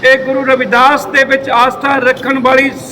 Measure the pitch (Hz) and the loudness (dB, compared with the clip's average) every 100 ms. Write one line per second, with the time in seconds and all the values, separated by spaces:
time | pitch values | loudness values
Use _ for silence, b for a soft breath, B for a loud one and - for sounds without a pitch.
0 | 254 262 262 269 262 262 240 240 262 294 | 4 2 0 -4 0 0 0 2 4 2
1 | - 285 269 262 269 233 254 254 277 277 | -2 -2 0 0 0 0 0 0 -2 0
2 | 247 254 254 269 254 262 277 - - | 0 -2 -2 -2 2 2 0 -4 -6